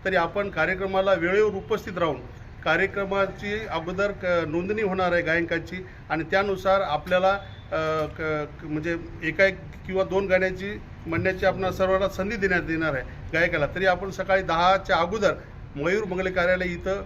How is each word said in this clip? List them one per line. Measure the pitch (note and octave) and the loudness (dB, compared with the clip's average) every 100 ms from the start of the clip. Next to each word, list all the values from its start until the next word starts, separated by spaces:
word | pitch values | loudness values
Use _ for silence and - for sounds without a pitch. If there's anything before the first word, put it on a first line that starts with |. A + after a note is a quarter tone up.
तरी | G3 F#3 | 2 0
आपण | E3+ G3+ G3+ | 2 -2 -2
कार्यक्रमाला | E3+ D#3+ F#3 G3 F#3+ G3 | 0 0 0 0 2 4
वेळेवर | F#3 E3+ G3+ G#3+ | 2 4 4 2
उपस्थित | F#3+ - G#3+ - F3+ | 0 -4 -4 -4 -2
राहून | E3 B2+ - - - - | -2 -2 -8 -16 -16 -6
कार्यक्रमाची | E3+ E3 F#3+ G3 G3 G3 F#3+ C#3 G3+ G#3+ G#3+ | 0 2 2 -2 -2 0 0 -2 -6 -6 -4
अगोदर | D#3+ E3 F3+ G3+ | -6 -4 -2 -2
क-, | G3+ F3+ F3 D#3+ | -2 0 0 0
नोंदणी | E3 F#3 G#3+ | -2 -2 -2
होणार | G3+ F#3 F3+ | 0 0 2
आहे | F3 | 2
गायकांची | D#3 E3+ E3+ E3+ - F3+ F#3 - - | 2 0 0 -2 -4 -12 -12 -16 -4
आणि | D#3 | -4
त्यानुसार | D#3 F#3+ G3+ F#3+ F#3+ G3 | 2 2 2 0 2 2
आपल्याला, | F3 D3 F#3 F3+ F#3+ G3 - - - | 2 -2 2 4 4 2 -4 -16 -6
अ, | D#3+ D#3 D#3 D3+ | -2 0 0 -2
क-, | - D#3+ D3+ D3 - | -4 -2 -2 -4 -10
क-, | |
म्हणजे | D#3+ D3+ D#3+ E3+ - - | -6 -4 -2 -6 -8 -6
एका | D#3+ D#3+ | -4 4
एक | G3 F#3 - - - | 4 2 -12 -14 -4
किंवा | F#3+ | 0
दोन | F#3 F#3+ G3 | 2 0 4
गाण्याची | F#3 F#3 F#3 G3 G#3+ - - E3 | 4 2 -2 -8 -8 -12 -12 -4
म्हणण्याची | E3 F#3 F#3 G3 | 0 0 2 2
आपणाला | F3+ F#3 | 2 -2
सर्वांना | F3+ F#3+ F#3+ F#3+ | 2 2 4 2
संधी | F#3+ F#3+ A3 | 0 -4 0
देण्यात | F#3+ F3+ D#3 | 2 2 0
येणार | D#3+ D#3+ | 0 0
आहे | C3+ - - - | -2 -6 -12 -4
गायकाला. | D#3+ F3 E3+ C#3+ | 2 2 2 0
तरी | F3+ F#3+ | 2 2
आपण | F3+ F#3+ | 2 -2
सकाळी | F#3+ F#3+ F#3+ | -6 2 2
दहाच्या | F3 E3 F3+ F#3+ - F3 | 4 4 6 4 2 2
अगोदर | F3 G#3+ G3 - - - - C#3 | 2 2 2 2 -10 -16 -12 -4
मयूर | D#3 G#3 | 0 0
मंगले | G#3 F#3 F#3 | 0 -2 -2
कार्यालय | F3+ F3 F#3 F3+ | 0 2 2 0
इथं | F3 F#3+ G3 | -4 -4 -4